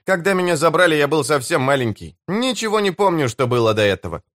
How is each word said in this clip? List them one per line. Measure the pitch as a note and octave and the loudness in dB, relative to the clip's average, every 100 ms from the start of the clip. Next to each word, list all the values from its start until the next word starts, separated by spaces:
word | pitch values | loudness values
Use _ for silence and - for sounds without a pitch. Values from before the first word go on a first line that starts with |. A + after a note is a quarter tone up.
| - | -4
Когда | F#3+ E3+ | -2 0
меня | F#3 F3+ E3 | 0 0 2
забрали, | E3 E3 F3+ D3+ | 2 2 2 2
я | C#3+ | 2
был | D#3 | 0
совсем | B2+ D3 A#2+ - | 0 -2 0 -2
маленький. | C3 C#3 A#2+ G2+ E2 - - | 0 0 0 -6 -12 -16 -8
Ничего | G3+ C4 G#3+ A3 G#3+ | -4 -2 -4 -2 -2
не | G3+ | -2
помню, | F3 G3+ E3 C3+ | 0 0 2 -2
что | - B2+ | -2 0
было | B2 A2+ | 2 2
до | G#2+ | 2
этого, | G#2 F#2 F2+ E2 - | 2 0 -4 -12 -14